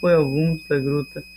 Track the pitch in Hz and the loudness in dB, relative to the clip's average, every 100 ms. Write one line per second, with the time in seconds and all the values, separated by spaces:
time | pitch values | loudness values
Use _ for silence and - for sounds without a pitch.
0 | 180 165 143 139 165 160 - 147 135 143 | 2 2 2 0 0 -2 -2 -2 0 -2
1 | 135 131 - | -4 -12 -18